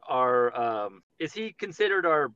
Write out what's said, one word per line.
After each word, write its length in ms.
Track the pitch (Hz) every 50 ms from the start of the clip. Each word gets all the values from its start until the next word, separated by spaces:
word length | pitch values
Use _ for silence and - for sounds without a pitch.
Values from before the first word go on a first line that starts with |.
| -
our, 480 | - - 127 127 127 123 123 120 120 120
um, 480 | 123 120 117 113 107 104 101 95 95 - _ _ -
is 140 | 165 151 -
he 220 | 208 220 220 185
considered 500 | - 208 196 165 - 214 208 196 190 170
our, 260 | 170 160 151 143 127 110